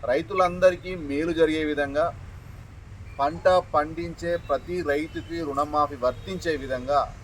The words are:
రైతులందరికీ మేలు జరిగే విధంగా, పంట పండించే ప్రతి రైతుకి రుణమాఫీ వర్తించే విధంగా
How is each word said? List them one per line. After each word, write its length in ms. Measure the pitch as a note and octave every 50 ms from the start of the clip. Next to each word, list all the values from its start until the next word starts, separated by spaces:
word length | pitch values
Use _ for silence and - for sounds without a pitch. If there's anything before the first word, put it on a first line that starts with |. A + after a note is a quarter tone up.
| - -
రైతులందరికీ 800 | B2 D3 E3 - G#3 F#3 F#3 F3 F3 F3+ F3+ F#3 F3+ E3+ - F3+ F#3 F3+ D#3 C#3+
మేలు 240 | C#3 C#3+ D#3+ E3+ E3 D#3+
జరిగే 240 | E3 D#3 D#3 D#3 D#3 D3+
విధంగా, 360 | D3+ C#3+ D3 C#3 C#3 D3 D#3+ E3+ - - - - - - - - - - - - - - - - - - - - - -
పంట 280 | C#3 D3 E3 E3+ - F#3+ F#3 F#3 F3 - -
పండించే 580 | D#3 D3 D#3 D#3+ E3 E3+ E3+ E3 - - E3+ F3 E3+ - -
ప్రతి 280 | C#3+ C3+ - - F3 F3+ E3+ D3
రైతుకి 480 | C#3+ D3+ D#3 E3 E3+ E3+ D3+ - E3 E3+ E3 C#3+
రుణమాఫీ 500 | C#3 C#3 D3 D3+ D3 D3+ D3 C#3+ D3 C3+ A#2+
వర్తించే 480 | B2+ B2+ - - - F#3+ F3+ - E3+ D#3+ C#3+ C3+
విధంగా 360 | C3+ C3 B2+ B2 C3 C#3+ C#3+ B2 - - -